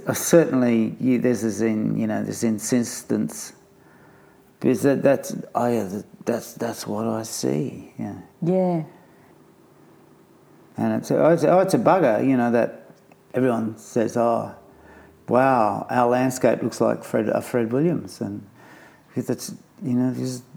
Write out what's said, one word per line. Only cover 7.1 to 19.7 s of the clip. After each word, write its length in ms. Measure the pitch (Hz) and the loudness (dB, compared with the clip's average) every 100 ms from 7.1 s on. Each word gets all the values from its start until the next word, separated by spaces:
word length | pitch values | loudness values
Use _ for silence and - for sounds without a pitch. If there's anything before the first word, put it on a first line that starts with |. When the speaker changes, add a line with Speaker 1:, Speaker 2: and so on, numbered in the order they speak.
| 110 | -4
Speaker 1:
see, 680 | 113 - 131 147 135 - - - | -6 -6 -2 -2 -4 -8 -14 -12
yeah. 160 | 110 98 - - | -10 -12 -16 -6
Speaker 2:
Yeah. 420 | 170 185 185 170 147 - - _ - _ _ _ _ _ _ _ _ _ _ _ _ - - - | -2 0 0 -2 -6 -14 -20 _ -20 _ _ _ _ _ _ _ _ _ _ _ _ -20 -14 -4
Speaker 1:
And 240 | 113 113 | -2 -2
it's, 100 | - | 0
oh, 180 | 139 147 | 2 4
it's, 120 | 170 | 4
oh, 160 | 156 180 | 4 4
it's 140 | 190 | 4
a 60 | 269 | 2
bugger, 460 | 156 185 135 107 131 | 4 4 4 2 2
you 120 | 127 | 2
know, 140 | 120 | 2
that 380 | 117 - - - - _ _ _ | 2 0 -4 -20 -20 _ _ _
everyone 440 | 123 127 113 110 110 | -2 0 0 -4 -8
says, 400 | - 123 110 120 | -4 -2 0 2
"Oh, 380 | 117 113 110 - - - - - - - - | 2 0 -4 -12 -20 -20 -20 -20 -20 -14 0
wow, 600 | 120 135 127 107 101 - | 4 4 4 2 0 -2
our 180 | 123 120 | 0 2
landscape 520 | 123 131 131 117 - | 2 0 2 2 2
looks 200 | 117 - | -2 0
like 220 | 117 117 | 0 0
Fred, 260 | - 113 110 | -2 -2 0
a 120 | 113 | -2
Fred 300 | - 123 113 | -2 -2 0
Williams," 480 | 127 170 139 98 - | 0 0 -2 -6 -10
and 240 | 104 104 - - - - - _ _ | -8 -10 -14 -20 -20 -20 -20 _ _
because 200 | 127 - | -6 -4
that's, 280 | - - - - | -4 -8 -16 -20